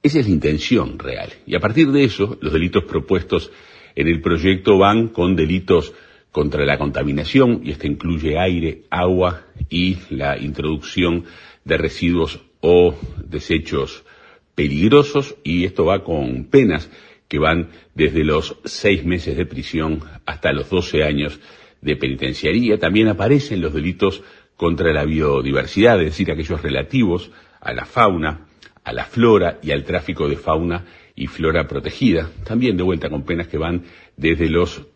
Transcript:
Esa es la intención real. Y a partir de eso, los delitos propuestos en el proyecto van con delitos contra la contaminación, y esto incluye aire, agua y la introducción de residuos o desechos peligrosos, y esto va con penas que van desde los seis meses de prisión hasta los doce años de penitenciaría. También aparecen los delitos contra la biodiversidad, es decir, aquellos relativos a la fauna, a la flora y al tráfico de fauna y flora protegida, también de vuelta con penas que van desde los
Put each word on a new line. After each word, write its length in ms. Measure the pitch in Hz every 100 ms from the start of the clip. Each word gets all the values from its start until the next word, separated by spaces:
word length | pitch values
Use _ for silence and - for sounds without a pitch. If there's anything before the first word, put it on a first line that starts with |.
Esa 160 | 147 151
es 80 | 113
la 60 |
intención 640 | 82 73 76 - 120 82 -
real. 320 | 67 60 - - -
Y 100 | 90
a 40 |
partir 320 | 101 113 156
de 120 | 139
eso, 340 | 135 - 101 -
los 140 | 78
delitos 320 | 80 87 98 -
propuestos 680 | 82 - 92 87 98 - - - - - -
en 120 | 76
el 140 | 82
proyecto 560 | 76 82 90 95 101 98
van 320 | 98 110 113
con 260 | - 90 90
delitos 580 | 78 92 90 90 73 - - - _
contra 340 | 76 73 73 71
la 120 | 71
contaminación, 840 | 71 65 71 71 73 135 127 110
y 80 | 78
esto 160 | 73 73
incluye 520 | 71 85 82 78 76
aire, 440 | 95 87 82 73 -
agua 580 | 87 90 92 90 87 - - 76
y 280 | 82 90 90 -
la 280 | 67 71 69
introducción 880 | 71 73 76 78 - - 87 85 - - - - -
de 120 | 82
residuos 640 | 78 - 85 87 80 - _ _
o 340 | 82 87 87 - - - -
desechos 800 | - - 82 80 85 67 - _ - - _ _ -
peligrosos, 800 | 76 71 101 143 143 143 135 -
y 220 | - 87 90
esto 180 | -
va 200 | 82 98
con 420 | 95 80 64 64 -
penas 440 | 139 120 78 - - - - _
que 120 | 73
van 300 | 78 85 82 - _
desde 300 | - 76 78
los 360 | 76 76 78 -
seis 400 | - - 104 92
meses 320 | 82 87 82 76
de 100 | 76
prisión 540 | - 71 82 78 78 78 - -
hasta 280 | 78 80
los 160 | 71 71
doce 340 | 92 85 76
años 360 | 76 71 73 - - - - _
de 140 | 71 71
penitenciaría. 840 | 67 65 65 73 78 98 120 107
También 280 | 82 101 107
aparecen 540 | 104 101 143 135 101
los 120 | 82
delitos 500 | 78 78 90 98 - - - _ _
contra 380 | 85 82 82
la 100 | 76
biodiversidad, 960 | 76 78 76 69 65 67 64 - 117 107
es 120 | 80
decir, 200 | 80 87
aquellos 300 | 80 78 85
relativos 680 | 80 65 67 135 110 90 - - _ _
a 140 | -
la 120 | 60 -
fauna, 580 | - 110 90 78 78 - _ - _
a 100 | -
la 100 | 60
flora 560 | - - 117 104 85 -
y 100 | 78
al 120 | 71
tráfico 460 | 69 87 78 87 73
de 80 | 71
fauna 480 | - 80 85 87 90 - -
y 140 | - 67
flora 400 | - 80 80 -
protegida, 640 | - 76 - 131 82 80 - -
también 320 | 113 127 92
de 60 |
vuelta 260 | 90 87 78
con 160 | 73 67
penas 240 | 85 80
que 80 | 76
van 260 | 80 87 87 - - -
desde 340 | 80 78 80
los 380 | 80 87 - -